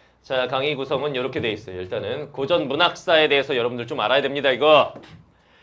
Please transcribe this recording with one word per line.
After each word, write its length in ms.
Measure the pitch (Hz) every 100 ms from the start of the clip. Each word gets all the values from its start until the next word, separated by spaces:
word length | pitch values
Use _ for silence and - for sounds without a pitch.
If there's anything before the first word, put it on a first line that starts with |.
| _ _
자, 260 | - 131 127
강의 280 | 135 143 139
구성은 400 | 135 139 147 127
요렇게 260 | 127 151
돼 100 | 117
있어요. 280 | 101 - 92
일단은 520 | 92 117 98 135 147
고전 360 | 135 139 170 143
문학사에 600 | 143 175 - - 160 151
대해서 280 | 143 135 131
여러분들 320 | 117 120 117
좀 120 | 143
알아야 220 | 107 135
됩니다, 300 | 135 143 135
이거. 420 | 123 151 147 101 - - - _ _ _ _